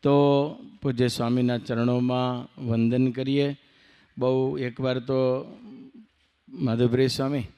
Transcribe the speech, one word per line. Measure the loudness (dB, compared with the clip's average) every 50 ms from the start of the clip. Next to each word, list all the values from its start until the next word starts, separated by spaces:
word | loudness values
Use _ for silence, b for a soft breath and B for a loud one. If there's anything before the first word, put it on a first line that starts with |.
તો | 4 4 4 6 6 6 4 4 2 0 -4 -12 -18 -20 -20 -6
પૂજ્ય | -4 -4 0 2 2 0
સ્વામીના | 2 0 -2 0 2 2 2 2 0 -2
ચરણોમાં | -4 -4 -2 0 0 0 0 0 0 0 0 0 0 -2 -2 -6 -8 -14 _ -10 -6 -2
વંદન | 0 2 2 2 2 2 2 0
કરીએ. | 0 -2 -4 -2 0 2 0 0 -2 -6 b b b b b b b b b b b -2
બહુ | 0 2 2 2 0 0 -2 -4
એકવાર | -6 -6 -6 -4 -4 -2 -2 -2
તો | -4 -2 0 0 2 2 0 -2 -4 -10 -16 -20 -20 -20 -20 -20 -20 -20 _ -20 -20 _ _ _ _ _ _ _ _ -20
માધવપ્રિય | -10 -6 -4 -2 0 2 2 2 4 2 2 0
સ્વામી | 0 -2 -4 -4 -4 -4 -6 -8 -12